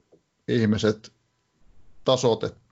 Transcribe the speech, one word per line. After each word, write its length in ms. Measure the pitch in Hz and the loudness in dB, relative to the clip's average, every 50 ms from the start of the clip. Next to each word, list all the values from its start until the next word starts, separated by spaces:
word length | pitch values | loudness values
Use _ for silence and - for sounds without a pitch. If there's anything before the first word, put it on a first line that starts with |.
| _ _ _ _ _ _ _ _ _ - | _ _ _ _ _ _ _ _ _ -4
ihmiset 640 | 120 120 110 107 107 101 110 107 104 - - - _ _ _ _ _ _ _ _ _ _ _ _ _ - - - - - - | -2 0 0 0 0 0 0 -2 -2 -2 -8 -20 _ _ _ _ _ _ _ _ _ _ _ _ _ -20 -20 -20 -20 -6 -2
tasoitet-, 540 | 143 131 123 131 120 110 104 - - - - _ _ | -2 0 2 2 0 0 0 -4 -8 -10 -14 _ _